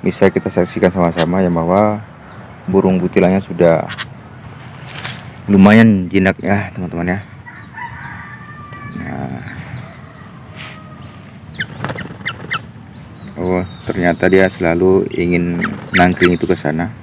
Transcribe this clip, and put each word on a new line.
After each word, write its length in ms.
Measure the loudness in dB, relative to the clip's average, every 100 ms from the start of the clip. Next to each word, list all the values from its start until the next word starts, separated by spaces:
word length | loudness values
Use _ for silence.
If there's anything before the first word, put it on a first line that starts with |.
| -4
bisa 240 | 2 2
kita 240 | 4 0
saksikan 400 | 0 0 2 2
sama-sama 480 | 4 0 2 0 2
ya, 80 | 2
bahwa 480 | 2 2 4 4 0 -8 -20 -20 -20 -18 -14 0
burung 320 | 2 4 2
butilanya 400 | 2 2 4 2
sudah 480 | -2 2 4 4 0 -8 -12 -14 -20 -20 -18 -18 -18 -18 -14 -10 -10 -10 -14 -14 2
lumayan 560 | 8 10 10 8 6 2
jinak 320 | 2 2 0 0
ya, 240 | 0 -2 -8
teman-teman 400 | -8 -4 -4 -4
ya. 20 | -6 -18 -18 -18 -18 -14 -14 -12 -16 -16 -16 -18 -18 -18 -16 -16 -14 -12
Nah. 400 | -10 -8 -8 -10 -12 -14 -14 -14 -14 -18 -20 -20 -20 -20 -18 -16 -14 -16 -18 -18 -18 -18 -20 -20 -18 -12 -12 -10 -8 -8 -10 -12 -12 -12 -8 -10 -10 -18 -20 -20 -20 -18 -16 -6
Oh, 240 | -2 -2 -2 -10 -6
ternyata 400 | 0 0 2 4
dia 160 | 6 4
selalu 640 | 2 0 2 4 4 2
ingin 480 | -2 0 0 0 -2 -4 -6 -4
nangkring 480 | 2 2 4 2 2
itu 80 | 0
ke 80 |
sana. 400 | 0 0 -2 -4 -6